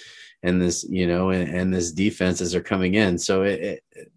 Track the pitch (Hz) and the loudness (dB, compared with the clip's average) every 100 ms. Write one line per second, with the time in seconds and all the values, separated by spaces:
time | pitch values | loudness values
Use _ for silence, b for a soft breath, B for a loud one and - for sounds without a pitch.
0 | B B B B 90 90 90 85 - 92 | B B B B 0 2 2 0 -4 0
1 | 87 87 95 92 80 90 92 92 85 80 | 2 2 2 0 0 -2 0 0 -2 0
2 | 104 - 92 85 87 90 - 98 92 101 | 0 2 0 0 -2 -2 0 0 2 2
3 | 101 87 - 95 98 92 98 85 - - | 2 0 0 2 2 0 -4 -8 -12 -20
4 | - | -20